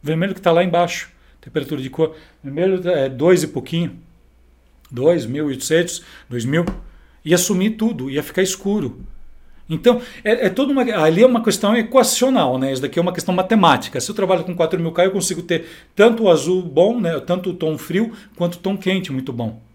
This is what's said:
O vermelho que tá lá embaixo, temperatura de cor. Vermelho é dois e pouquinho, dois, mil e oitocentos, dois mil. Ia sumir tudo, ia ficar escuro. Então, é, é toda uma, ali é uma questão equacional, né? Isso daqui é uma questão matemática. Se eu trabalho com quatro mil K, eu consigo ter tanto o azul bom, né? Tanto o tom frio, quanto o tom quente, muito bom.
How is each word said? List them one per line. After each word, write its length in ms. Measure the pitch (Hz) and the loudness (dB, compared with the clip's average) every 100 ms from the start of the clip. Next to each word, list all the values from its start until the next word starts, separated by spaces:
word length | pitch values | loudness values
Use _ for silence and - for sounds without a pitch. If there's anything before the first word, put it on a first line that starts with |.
O 40 | 143 | -4
vermelho 280 | 160 196 190 | -2 -2 0
que 60 | |
tá 100 | 180 | 2
lá 120 | 165 | 2
embaixo, 460 | 185 165 175 - - _ _ _ | 2 2 0 -2 -12 _ _ _
temperatura 400 | - 156 131 147 | -8 -6 -6 -8
de 80 | 131 | -8
cor. 260 | - 156 - - _ | -2 -4 -4 -20 _
Vermelho 440 | 139 143 185 185 175 | -12 -2 0 0 0
é 220 | 165 135 | 0 -2
dois 320 | 127 160 175 | 0 4 4
e 60 | 156 | 2
pouquinho, 500 | 139 - 165 170 - - _ _ _ _ _ _ _ _ | -6 -6 -4 -4 -8 -20 _ _ _ _ _ _ _ _
dois, 340 | 120 147 175 110 | 0 2 2 -2
mil 200 | 139 151 | -6 -6
e 40 | |
oitocentos, 540 | 131 - 160 175 - - - - | -6 0 0 0 -6 -16 -20 -10
dois 160 | 123 117 | -6 -2
mil. 200 | 156 170 - - - _ _ 151 | -2 -2 -6 -14 -20 _ _ 0
Ia 120 | 170 | 0
sumir 340 | - 185 202 | 2 0 -2
tudo, 380 | 220 220 175 131 | 0 -4 -4 -6
ia 120 | 139 | -6
ficar 220 | 147 - | -4 -2
escuro. 600 | 190 190 196 208 139 - - - - - - - - | -2 -2 -2 -2 -4 -8 -16 -16 -18 -20 -20 -20 -8
Então, 300 | 160 240 240 - - | 2 4 2 0 -8
é, 240 | 208 233 190 | 0 2 2
é 20 | |
toda 220 | 185 269 | 0 0
uma, 100 | 269 | 0
ali 400 | 240 214 160 165 | 0 2 2 6
é 60 | 254 | 6
uma 160 | 233 | 4
questão 320 | 220 - 202 233 | 0 0 2 0
equacional, 800 | 226 269 233 - 262 262 143 131 | 2 2 4 2 2 2 2 0
né? 160 | 135 | -2
Isso 80 | 131 | -4
daqui 160 | 139 - | -4 -2
é 40 | |
uma 120 | 175 | -2
questão 220 | 180 175 180 | -2 -2 -2
matemática. 680 | 185 220 175 131 - 131 | 2 4 6 4 0 -8
Se 80 | - | -6
eu 60 | 208 | -4
trabalho 280 | 190 180 | 0 0
com 120 | 180 170 | 0 -2
quatro 240 | 160 180 | -2 0
mil 120 | 165 | -2
K, 140 | 165 190 | 0 0
eu 60 | |
consigo 320 | 190 - 170 | 0 -4 -6
ter 240 | 170 170 165 - - - | -4 -4 -4 -20 -18 4
tanto 280 | 220 226 | 4 6
o 80 | 214 | 4
azul 320 | 160 143 185 | 4 4 -2
bom, 360 | 170 139 196 240 | 0 2 2 2
né? 200 | 175 156 | -2 -4
Tanto 320 | - 180 185 | -4 -4 -4
o 20 | |
tom 240 | 175 160 156 | -4 -4 -4
frio, 340 | - 175 226 - - - | -4 -2 -2 -6 -20 -6
quanto 200 | 175 175 | -6 -4
o 20 | |
tom 180 | 190 196 | -6 -4
quente, 360 | 185 190 185 | -2 -2 -4
muito 200 | 131 131 | -6 -6
bom. 300 | 120 113 107 _ | -6 -8 -8 _